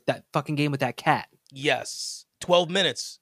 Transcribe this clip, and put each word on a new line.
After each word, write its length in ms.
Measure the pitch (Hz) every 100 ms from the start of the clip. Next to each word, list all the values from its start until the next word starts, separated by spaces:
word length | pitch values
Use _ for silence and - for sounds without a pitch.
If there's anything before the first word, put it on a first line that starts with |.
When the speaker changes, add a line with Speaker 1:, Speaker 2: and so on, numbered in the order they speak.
| -
Speaker 1:
that 180 | 120 -
fucking 220 | 160 143 147
game 160 | 147
with 80 | 139
that 160 | 131 -
cat. 300 | 160 131 - _ _
Speaker 2:
Yes. 760 | 135 143 123 - - - - - _
Twelve 280 | - 175 165
minutes. 520 | 190 170 120 - -